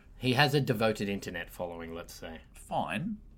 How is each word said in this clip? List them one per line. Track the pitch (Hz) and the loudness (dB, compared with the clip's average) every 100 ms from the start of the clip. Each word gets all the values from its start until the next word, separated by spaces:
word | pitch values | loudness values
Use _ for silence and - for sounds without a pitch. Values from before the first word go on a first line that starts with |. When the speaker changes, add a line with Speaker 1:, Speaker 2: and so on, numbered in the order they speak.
| - - | -20 -2
Speaker 1:
He | 127 | 2
has | 123 147 147 | 6 6 6
a | |
devoted | 127 110 113 107 101 | 4 4 4 2 0
internet | 98 101 90 78 | -2 -4 -6 -8
following, | - 87 85 82 | -6 -6 -6 -8
let's | 82 87 | -8 -10
say. | - 85 80 - | -12 -12 -12 -16
Speaker 2:
Fine, | - - 160 78 98 190 208 - | -20 -6 -2 -2 -2 -2 -6 -10